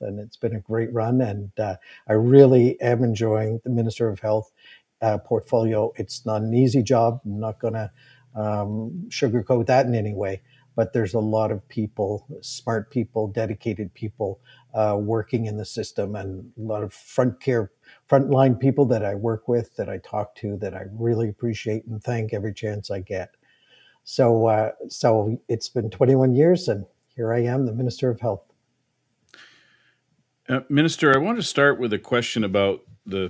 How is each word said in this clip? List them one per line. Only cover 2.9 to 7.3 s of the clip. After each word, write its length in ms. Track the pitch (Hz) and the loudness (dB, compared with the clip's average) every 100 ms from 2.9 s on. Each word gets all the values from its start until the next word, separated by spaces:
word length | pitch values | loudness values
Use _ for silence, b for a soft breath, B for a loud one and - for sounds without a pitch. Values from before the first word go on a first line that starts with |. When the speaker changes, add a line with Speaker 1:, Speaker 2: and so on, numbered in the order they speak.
| 120 | 2
Speaker 1:
enjoying 580 | 123 107 113 107 110 113 | 0 0 0 0 0 -4
the 60 | 131 | -4
Minister 380 | 117 113 - 113 | -2 -2 -2 -4
of 120 | 98 | -2
Health, 320 | 107 107 104 _ b b _ _ | -2 -2 -4 _ b b _ _
uh, 180 | 113 104 | -2 -2
portfolio. 760 | - 113 - 120 113 110 110 - | -2 -4 0 0 2 0 -2 -4
It's 300 | - - - | -10 -8 -4
not 160 | 107 | -4
an 140 | 110 117 | 2 4
easy 260 | 131 131 | 4 4
job. 400 | 104 123 117 120 | 4 4 4 0
I'm 140 | 107 | -8